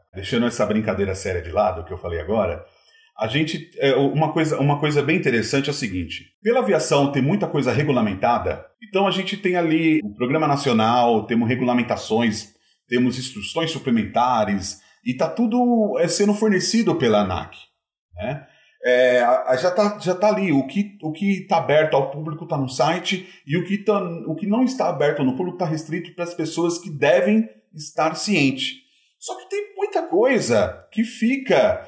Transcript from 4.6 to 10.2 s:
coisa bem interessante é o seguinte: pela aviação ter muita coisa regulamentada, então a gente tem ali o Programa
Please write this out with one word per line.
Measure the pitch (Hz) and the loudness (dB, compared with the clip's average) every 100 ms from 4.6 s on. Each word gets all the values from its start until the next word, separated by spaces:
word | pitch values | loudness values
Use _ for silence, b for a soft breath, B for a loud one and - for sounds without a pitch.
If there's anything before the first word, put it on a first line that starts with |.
| 139 143 | 0 0
coisa | 151 147 | 0 0
bem | 139 170 | 0 0
interessante | 147 117 107 139 139 | 0 0 0 -2 -2
é | |
o | 143 | -4
seguinte: | 117 92 82 - - _ | -6 -6 -8 -10 -16 _
pela | 214 254 | 0 0
aviação | 202 160 - 143 139 | 2 0 2 2 2
ter | 139 | 2
muita | 135 202 165 | 0 0 0
coisa | 151 123 | -2 0
regulamentada, | 110 147 123 107 95 120 117 92 - - _ 226 | 0 2 2 0 0 0 0 0 -6 -8 _ -4
então | 190 196 | 0 2
a | |
gente | 185 185 202 | 0 -4 -4
tem | 180 180 | -2 0
ali | 165 160 160 156 | 2 2 2 2
o | 107 | 0
Programa | 98 | -4